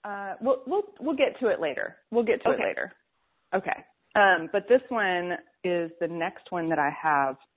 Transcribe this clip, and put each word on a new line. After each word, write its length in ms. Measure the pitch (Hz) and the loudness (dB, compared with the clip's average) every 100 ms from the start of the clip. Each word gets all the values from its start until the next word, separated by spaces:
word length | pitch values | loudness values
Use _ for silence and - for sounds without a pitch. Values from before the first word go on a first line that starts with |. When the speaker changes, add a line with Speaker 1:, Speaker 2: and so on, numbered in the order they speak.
Speaker 1:
Uh, 300 | 208 202 196 175 | -10 -8 -8 -4
we'll, 220 | 233 - 254 | 0 0 0
we'll, 160 | 381 403 - | -4 -4 -8
we'll 160 | 269 277 | -6 0
get 220 | 277 - | 0 0
to 80 | 233 | -2
it 120 | - | 0
later. 360 | 156 - - - _ | -2 -4 -8 -10 _
We'll 140 | 226 | -2
get 180 | 226 - | 0 0
to 60 | - | 2
Speaker 2:
Okay. 120 | - | 0
Speaker 1:
it 40 | - | 0
later. 260 | - 185 - _ _ _ _ _ | -2 -8 -10 _ _ _ _ _
Okay. 300 | 190 175 - - _ _ | -4 -2 -8 -10 _ _
Um, 340 | 214 196 170 160 | 4 6 4 2
but 120 | 202 202 | -4 4
this 120 | 254 254 | 2 4
one 440 | 233 196 180 180 175 - _ | -2 0 0 -2 -6 -10 _
is 260 | 180 175 165 165 | -2 -2 -2 -4
the 80 | 170 | -4
next 420 | 170 175 185 - | -2 -6 -6 -8
one 180 | 180 165 | -4 0
that 80 | 156 | 2
I 120 | 143 - | 0 0
have 340 | 160 143 135 135 _ | 0 2 2 -4 _